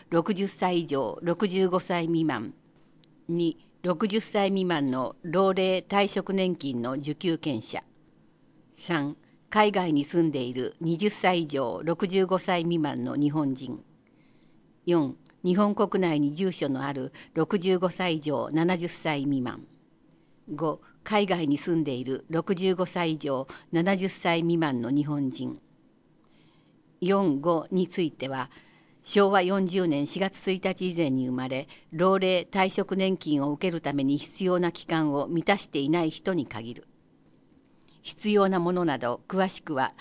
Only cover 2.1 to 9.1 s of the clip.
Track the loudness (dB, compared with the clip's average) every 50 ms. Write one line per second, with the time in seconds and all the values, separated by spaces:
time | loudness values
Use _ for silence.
2.1 | 0 2 2 0 0 -2 -4 -8 -12 _ _ _ _ _ _ _ _ _ -20 -20
3.1 | _ _ _ -4 -2 0 0 0 -2 -4 -12 -20 _ _ -2 -2 0 0 0 0
4.1 | 0 0 -2 -2 0 0 2 2 2 0 0 0 0 0 0 0 0 -2 -4 -4
5.1 | -6 -10 -8 -2 2 2 4 4 4 2 2 2 0 0 -2 0 2 2 2 2
6.1 | 0 -4 -2 -2 0 0 2 0 0 -2 -4 -4 -4 -4 -4 -4 -4 -6 -6 -6
7.1 | -6 -4 -2 -2 -2 -2 -2 -4 -4 -4 -6 -8 -10 -10 -10 _ _ _ _ _
8.1 | _ _ _ _ _ _ _ _ _ _ _ _ -20 -12 -6 -4 -2 -2 -2 -4